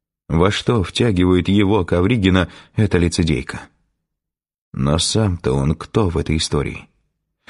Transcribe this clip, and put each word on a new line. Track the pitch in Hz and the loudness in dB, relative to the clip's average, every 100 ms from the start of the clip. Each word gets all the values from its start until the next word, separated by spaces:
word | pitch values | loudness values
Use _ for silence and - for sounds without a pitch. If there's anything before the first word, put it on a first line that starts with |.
| _ _ - | _ _ -4
Во | 82 95 | 2 2
что | - - 120 | 0 -2 -2
втягивает | 87 - 117 90 92 90 85 | -2 -2 0 2 2 2 2
его, | 98 98 104 | 0 2 0
Ковригина, | 87 90 92 123 92 92 85 - - - | 0 0 0 2 2 2 0 -6 -8 -2
эта | 107 90 | 0 2
лицедейка? | 85 - 80 65 - - - _ _ _ _ _ _ _ _ _ _ | 0 0 0 -2 -6 -14 -16 _ _ _ _ _ _ _ _ _ _
Но | - 69 80 | -4 0 0
сам-то | - 110 107 87 - | 0 0 0 0 -2
он | 69 69 | 0 0
кто | - - - 98 | -2 -2 0 0
в | 80 | 0
этой | 71 78 | -2 -2
истории? | - 76 65 - - _ _ _ _ _ - | -2 -4 -4 -10 -18 _ _ _ _ _ -20